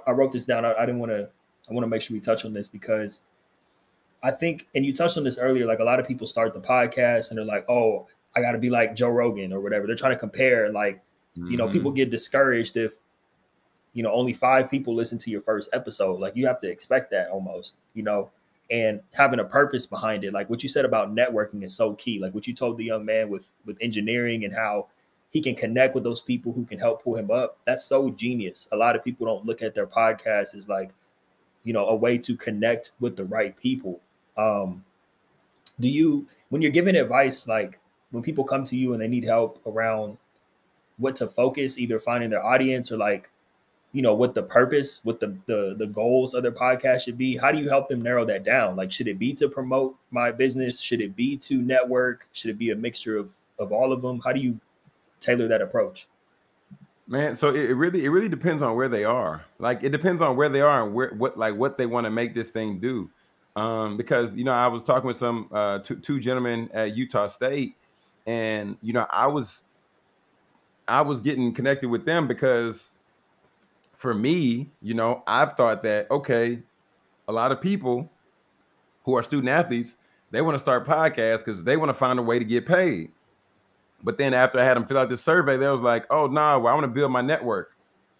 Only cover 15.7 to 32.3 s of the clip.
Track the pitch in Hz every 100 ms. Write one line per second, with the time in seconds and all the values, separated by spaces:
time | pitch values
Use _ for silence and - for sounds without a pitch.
15.7 | 123 - - 98 92 98 117 127 127 95
16.7 | 85 - 131 131 98 90 95 95 87 87
17.7 | - _ 113 107 104 127 _ _ _ -
18.7 | 117 110 104 - - 139 120 101 139 147
19.7 | 123 - 113 110 107 98 98 104 117 135
20.7 | 147 131 117 101 107 123 110 104 104 95
21.7 | - 110 101 123 104 92 101 123 120 123
22.7 | 117 113 110 107 110 107 98 - _ 107
23.7 | 98 117 107 107 120 120 117 101 113 110
24.7 | 104 - _ _ _ _ 156 131 - 113
25.7 | 120 131 131 113 117 - 123 117 117 117
26.7 | 95 117 - 123 113 104 127 123 - -
27.7 | - - 135 135 101 120 123 92 - -
28.7 | 104 117 113 127 123 113 101 110 113 110
29.7 | 107 98 - 113 110 113 104 101 101 101
30.7 | 98 95 - _ _ _ _ _ _ 113
31.7 | 110 101 113 120 120 -